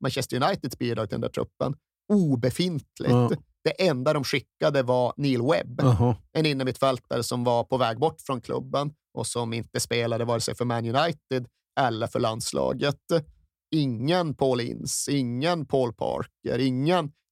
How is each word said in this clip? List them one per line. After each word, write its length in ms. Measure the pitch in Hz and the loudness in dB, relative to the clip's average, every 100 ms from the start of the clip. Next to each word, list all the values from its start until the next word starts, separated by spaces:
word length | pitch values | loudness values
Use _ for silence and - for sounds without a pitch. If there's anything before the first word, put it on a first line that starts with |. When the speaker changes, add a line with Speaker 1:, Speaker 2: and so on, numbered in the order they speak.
Speaker 1:
Manchester 420 | 135 135 123 123 | -6 -4 -4 0
Uniteds 360 | 151 202 139 - | 0 0 -6 -4
bidrag 300 | 123 113 110 | -4 -2 -4
till 60 | |
den 60 | 117 | -4
där 80 | 117 | -4
truppen? 460 | - 120 - 135 143 _ _ - | -4 -6 -4 -4 -6 _ _ 0
Obefintligt. 1000 | 208 165 131 127 - 180 156 - - - | 2 4 2 0 0 -2 -2 -8 -4 2
Speaker 2:
Ja. 180 | 123 123 170 - _ | 4 4 0 -6 _
Speaker 1:
Det 220 | - - 185 | -4 2 2
enda 240 | 131 135 | 2 2
de 120 | 151 | 0
skickade 580 | 127 139 - - 156 143 | 0 -2 -4 -2 0 2
var 300 | 123 123 123 - | 2 2 0 0
Neil 260 | 143 123 | 0 2
Webb, 380 | 120 170 - 123 | 2 0 0 2
Speaker 2:
Jaha. 340 | 135 104 120 104 - | 4 6 4 0 -2
Speaker 1:
en 140 | 160 156 | 0 2
innermittfältare 760 | 139 131 123 135 127 - 123 | 2 -2 2 2 0 -2 -4
som 220 | 117 123 | -2 0
var 200 | 123 117 | 2 2
på 120 | 113 127 | 2 0
väg 220 | 117 113 | 0 0
bort 220 | 156 156 | -2 -2
från 200 | - 127 | -6 -6
klubben 520 | - 123 131 139 147 147 _ | -4 -6 -2 -2 -4 -6 _
och 120 | - 110 | -8 -6
som 260 | 120 117 | -4 -4
inte 280 | 117 - 120 | -4 -6 -6
spelade 440 | - 120 117 113 | -2 0 0 -2
vare 160 | 117 117 | 0 -2
sig 140 | - | -2
för 100 | 120 | -4
Man 320 | 123 117 113 127 | -2 -2 0 0
United 500 | 165 160 - 131 123 _ _ - | 0 -2 -4 -6 -6 _ _ -2
eller 260 | 131 113 113 | 0 0 -2
för 140 | 120 | -2
landslaget. 800 | 117 113 - - 65 131 143 139 - 165 156 - _ _ - | -2 -2 -4 -2 -2 0 -2 -2 0 -2 -2 -14 _ _ -4
Ingen 600 | 156 139 113 135 180 165 | -2 0 0 0 0 0
Paul 260 | 127 135 123 | 0 0 2
Ince, 520 | 120 117 - - - | -2 -6 -6 -6 -2
ingen 540 | 143 123 123 156 170 139 | -2 -2 -2 0 -2 0
Paul 260 | 139 123 | 0 0
Parker, 640 | - - - - _ - 120 | -2 -4 -4 -6 _ -4 0
ingen 540 | 135 127 147 180 147 - _ | 2 2 2 2 0 -6 _